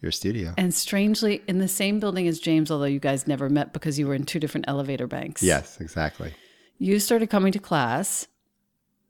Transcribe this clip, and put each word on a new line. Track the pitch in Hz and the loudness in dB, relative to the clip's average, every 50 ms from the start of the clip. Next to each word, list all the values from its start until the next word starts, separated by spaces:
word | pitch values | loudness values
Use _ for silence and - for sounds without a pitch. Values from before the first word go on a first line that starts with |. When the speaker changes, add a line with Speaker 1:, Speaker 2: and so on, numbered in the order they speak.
Speaker 1:
your | - 82 | -6 -6
studio. | 80 - - 95 110 113 90 82 87 | -4 -2 -2 -2 -2 -2 -4 -4 -2
Speaker 2:
And | - 185 180 | 0 0 0
strangely, | 170 - - - - 196 202 208 214 - 226 208 208 - - | 0 -2 -2 0 0 2 2 2 2 2 2 0 0 -2 -2
in | - 180 185 | -2 0 0
the | 190 190 | 0 0
same | - - 202 196 208 214 | 0 0 0 0 0 0
building | 208 202 180 185 180 | 0 0 0 0 0
as | 170 165 156 | 0 0 0
James, | - 165 160 156 156 151 | 0 2 4 4 4 2
although | 160 143 143 | 0 0 2
you | 139 139 139 | 0 0 0
guys | 135 143 139 135 - | 0 0 0 0 0
never | 156 143 131 143 135 | -2 -2 0 2 2
met | 143 147 143 - - | 2 2 2 0 -6
because | 151 - 160 143 143 | -4 -4 -2 0 0
you | 147 | 0
were | 139 139 | 0 0
in | 135 135 | -2 -2
two | - - 165 | -2 -2 -2
different | 151 143 - - - | -2 -2 -2 -4 -4
elevator | - 139 139 139 135 139 123 123 | -2 -2 -2 -2 -2 -2 -4 -4
banks. | 120 - 131 - - 151 - | -4 -4 -6 -8 -8 -4 0
Speaker 1:
Yes, | - 92 78 71 69 - - - | 2 2 2 2 0 -4 -12 -12
exactly. | 82 78 - 82 78 76 - - 78 78 73 - - - _ _ _ _ _ _ | -12 -8 -4 -2 -2 -2 -4 -6 -10 -12 -12 -14 -20 -20 _ _ _ _ _ _
Speaker 2:
You | 180 185 196 208 | 0 2 2 2
started | 202 - 240 226 226 214 | 2 2 2 2 2 2
coming | - 202 190 196 | 2 4 4 4
to | 185 202 | 2 0
class, | - - 175 147 127 117 120 143 196 - - - - - _ _ _ _ _ _ _ _ _ _ _ _ _ _ _ _ | -2 0 0 2 2 2 0 0 -2 -2 -4 -4 -6 -8 _ _ _ _ _ _ _ _ _ _ _ _ _ _ _ _